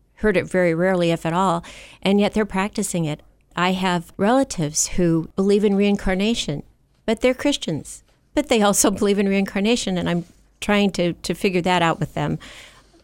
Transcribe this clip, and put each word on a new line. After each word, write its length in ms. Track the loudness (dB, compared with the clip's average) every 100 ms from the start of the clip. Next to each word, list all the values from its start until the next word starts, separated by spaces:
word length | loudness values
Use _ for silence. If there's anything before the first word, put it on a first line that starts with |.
| _ -4
heard 200 | 0 0
it 140 | 0
very 240 | 0 2
rarely, 380 | 2 2 2 0
if 160 | 0 -2
at 60 |
all, 300 | 0 0 0 -4 -16 -20 -6
and 180 | 0 2
yet 140 | 2
they're 100 | 0
practicing 640 | -2 -2 -4 -4 -4 -2 -4
it. 160 | -6 -12 _ _ -4
I 180 | -2
have 400 | 0 0 -2 -4 -2
relatives 720 | 2 2 0 -2 -4 -2 -2
who 420 | 0 2 2 -2 -2
believe 280 | 2 4
in 120 | 4 2
reincarnation, 880 | 2 0 0 0 0 -2 -4 -8 -10 _ _ _ -4
but 160 | 0
they're 140 | 0 0
Christians. 680 | -2 -2 -4 -6 -8 -18 _ _ _
But 140 | -4 2
they 140 | 2
also 280 | 4 4 2
<laughs> 0 |
believe 280 | 2 0 2
in 80 | 0
reincarnation, 680 | 0 -2 -2 0 0 -2 -2
and 120 | -2
I'm 140 | -2 -4 _ _ _
trying 300 | 0 2 2
to, 200 | 0 -2
to 220 | -2 -6
figure 280 | -2 0 0
that 200 | 0 2
out 180 | 2 0
with 140 | -4
them. 260 | -4 -4 -6 -10 -20 -20 -20 _ _